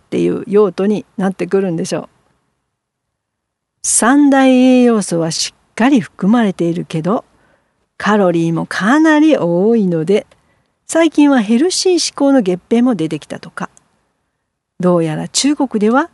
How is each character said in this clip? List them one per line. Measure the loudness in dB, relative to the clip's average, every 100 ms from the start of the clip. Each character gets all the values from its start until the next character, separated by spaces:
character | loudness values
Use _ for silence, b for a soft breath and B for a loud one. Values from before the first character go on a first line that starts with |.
| _
て | -4
い | -2
う | -4 -2
用 | 0 0
途 | -2 -4
に | -4 -6 -6
な | -6
っ |
て | -4 -4
く | -2
る | -2
ん | -4
で |
し | -6 -8
ょ |
う。 | -10 _ _ _ _ _ _ _ _ _ _ _ _ _ _ _ _ _
三 | -6 0 2 4 4
大 | 4 4
栄 | 4 4 4
養 | 4 2
素 | -2 -4
は | -4
し | -6 -8 -12
っ | _
か | -2 2
り | 2
含 | 0 -4 0
ま | 2
れ | 0
て | -2
い | -4
る | -4
け | -6 -6
ど、 | -4 -4 -6 _ _ _ _ _ _ -8
カ | -2 2
ロ | 2
リ | 0 -2
ー |
も | -4 -6
か | -4 0 2
な | 4 4
り | 4 2
多 | 0 0 2
い | 2 0
の | -2
で、 | 0 -2 -4 _ _ _ _ _ -6
最 | 0 0
近 | 2 2
は | 2
ヘ | 2 0
ル | 0
シ | 0 0 0
ー |
志 | -2
向 | -2 0
の | 2
月 | 0 -4 -2
餅 | 0
も | 0
出 | 0 -4
て | -8
き | -10
た | -16
と | -16
か。 | -14 -14 _ _ _ _ _ _ _ _ _ _ -4
ど | 0 0
う |
や | 0 -4
ら | -6
中 | -4 -2 -2
国 | -2 -2
で | 0
は | 0 -2